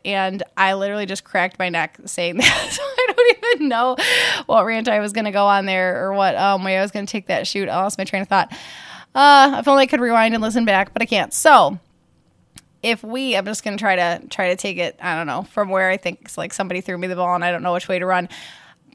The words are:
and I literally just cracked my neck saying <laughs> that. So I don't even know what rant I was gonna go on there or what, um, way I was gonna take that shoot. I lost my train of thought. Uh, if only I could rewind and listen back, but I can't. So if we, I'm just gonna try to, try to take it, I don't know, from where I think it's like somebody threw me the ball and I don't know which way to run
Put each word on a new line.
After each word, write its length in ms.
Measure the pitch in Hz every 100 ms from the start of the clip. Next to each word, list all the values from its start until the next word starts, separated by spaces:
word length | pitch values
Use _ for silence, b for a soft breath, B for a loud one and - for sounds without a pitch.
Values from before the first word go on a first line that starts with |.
and 400 | - 202 190 196 - -
I 160 | 190
literally 320 | 196 196 208
just 180 | 196 196
cracked 340 | - 190 185 -
my 100 | 180
neck 280 | 170 160 _
saying 320 | - - 175 175
<laughs> 20 |
that. 300 | - - -
So 100 | -
I 300 | 571 508 508
don't 380 | 466 480 480 466
even 160 | 381 294
know 260 | 233 254 254 453 480 B B -
what 180 | 220
rant 240 | 208 226 226
I 100 | 214
was 140 | 208
gonna 180 | 214 214
go 140 | 202
on 200 | 202 196
there 380 | 196 185 185 -
or 100 | 190
what, 220 | 196 190
um, 300 | 98 196 196
way 120 | 190 190
I 40 |
was 100 | 202
gonna 140 | 208
take 220 | 202 208 -
that 200 | - -
shoot. 220 | 202 185
I 120 | 165
lost 160 | 196 196
my 60 |
train 200 | 190 190
of 40 | 190
thought. 240 | 196 170 B B B B B B
Uh, 440 | 269 285 277 277 269
if 80 | 285
only 160 | 277
I 40 | 262
could 120 | 294
rewind 340 | 240 233 226
and 80 | 226
listen 240 | 220 226
back, 280 | 226 190 196
but 80 | -
I 40 |
can't. 280 | 240 208 147
So 440 | - 320 262 151 180 _ _ _ _ _ _ _ - _ _
if 220 | 220 226
we, 320 | 220 254 269
I'm 100 | 202
just 180 | 196 214
gonna 140 | 214 190
try 180 | 208
to, 260 | 185 175 170 -
try 200 | - 185
to 60 |
take 220 | 185 202 180
it, 200 | 170 -
I 140 | 175
don't 120 | 160 147
know, 160 | 131
from 260 | 185 - 196
where 200 | 190 185
I 80 | 190
think 220 | 185 185
it's 160 | - -
like 160 | 165
somebody 280 | - 185 180
threw 160 | 185 180
me 100 | 185
the 80 |
ball 200 | 180 180
and 80 | 175
I 80 | 175
don't 120 | 175
know 100 | 180
which 140 | 175 -
way 120 | 180
to 60 |
run 240 | 185 180 175 B B B B B _